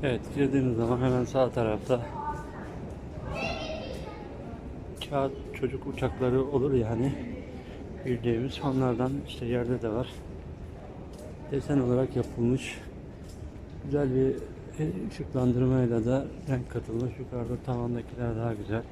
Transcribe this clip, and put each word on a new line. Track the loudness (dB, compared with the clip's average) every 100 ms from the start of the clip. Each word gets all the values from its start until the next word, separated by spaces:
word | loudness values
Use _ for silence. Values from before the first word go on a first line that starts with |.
| 2
Evet, | 0 -2 2
girdiğimiz | 4 6 4 4
zaman | 4 4
hemen | 4 4
sağ | 4 4 4
tarafta | 4 2 2 2 2 2 -4 -4 -4 -6 -10 -10 -8 -8 -8 -8 -8 -6 -4 -2 -4 -4 -6 -6 -6 -8 -8 -10 -10 -8 -8 -8 -10 -10 -10 -2
kağıt | 0 0 -2 -8
çocuk | -2 -2 -2 -6
uçakları | -2 -2 2 4 4
olur | 4 4 4
yani, | 4 4 2 2 0 -6 -8 -8 -10 -10 -10 -10 -8 -2
bildiğimiz | 0 2 2 0 -2
onlardan | 0 2 2 4 2 0 -6
işte | -6 0
yerde | 0 2 0
de | 0
var. | 0 -2 -6 -12 -12 -12 -10 -12 -12 -12 -12 -12 -12 -12 -10 -4
Desen | -4 2 2
olarak | 4 4 4 2
yapılmış. | 0 2 4 4 0 -8 -10 -12 -14 -12 -12 -12 -12 -12 -12 -10 0
Güzel | 2 4 6
bir | 4 4 -4 -10 -12 -2 -2 0 -4
ışıklandırmayla | -6 -2 2 4 6 6 6 6 4 4
da | 2 0 -8 -2
renk | -2 0
katılmış. | -6 -2 -2 -2 -4
Yukarıda | -6 -4 -4 -4 -2
tavandakiler | 0 0 -2 -4 -4 -2 0
daha | 0
güzel. | -2 -2 -2 -2